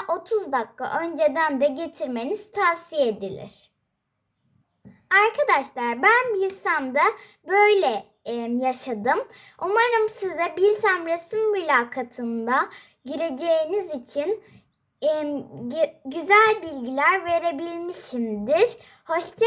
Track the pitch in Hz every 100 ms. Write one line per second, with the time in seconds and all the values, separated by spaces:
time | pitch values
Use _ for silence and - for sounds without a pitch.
0 | 381 339 - 440 320 262 220 - 247 302
1 | 339 294 302 277 311 269 285 269 330 -
2 | 277 240 247 427 - 415 370 330 - 311
3 | 247 196 196 - - - - _ _ _
4 | _ _ _ _ _ _ _ _ - -
5 | _ 381 427 440 571 311 262 - 240 233
6 | 392 480 508 403 381 381 392 320 262 247
7 | 427 427 - _ - 392 415 392 302 208
8 | - _ - 233 233 240 254 254 254 214
9 | 220 339 539 - - - 349 415 480 453
10 | 427 - 381 311 339 349 403 415 440 370
11 | 330 339 - 427 440 415 320 269 240 269
12 | 240 - 233 233 226 262 381 - - _
13 | 247 294 330 262 339 320 311 415 359 285
14 | 240 285 311 440 - - _ _ _ _
15 | 285 302 294 285 - 139 240 302 320 -
16 | 269 339 311 415 440 440 330 277 240 262
17 | 311 381 349 339 339 277 339 339 349 349
18 | - 247 226 208 214 320 480 - - -
19 | - 330 339 -